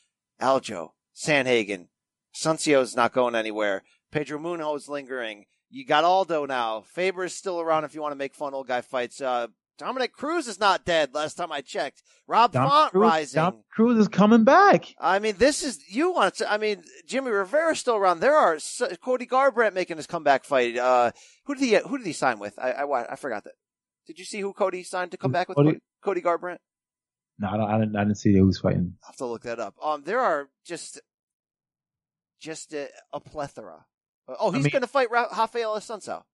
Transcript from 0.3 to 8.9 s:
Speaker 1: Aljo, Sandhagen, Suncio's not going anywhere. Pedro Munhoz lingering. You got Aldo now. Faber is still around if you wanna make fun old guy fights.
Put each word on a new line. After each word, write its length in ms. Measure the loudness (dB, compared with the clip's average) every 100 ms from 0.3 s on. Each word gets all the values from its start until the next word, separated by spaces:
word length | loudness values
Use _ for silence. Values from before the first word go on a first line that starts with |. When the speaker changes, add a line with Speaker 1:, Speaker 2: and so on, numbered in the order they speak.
| -4
Speaker 1:
Aljo, 500 | 0 0 -2 -12 -12 _ _ -10
Sandhagen, 720 | -2 0 2 2 0 -6 -10 _ _ _ _ -8
Suncio's 600 | -4 -2 2 2 2 0
not 180 | 0
going 200 | 2 0
anywhere. 480 | 0 -4 -4 -2 -4 -8 _ _
Pedro 260 | -8 -6 -8
Munhoz 500 | -10 -8 -6 -8 -8
lingering. 580 | -12 -10 -10 -10 -12 _ _ _
You 160 | -12 0
got 160 | 4
Aldo 420 | 4 4 2 -2 -2
now. 360 | -4 -4 -6
Faber 420 | -10 -4 -4 -4
is 120 | -8 -8
still 240 | -8 -6
around 240 | 0 0
if 120 | -2 -8
you 60 |
wanna 120 | -8 -6
make 200 | -8 -8
fun 180 | -10
old 140 | -8 -6
guy 140 | -6
fights. 380 | -4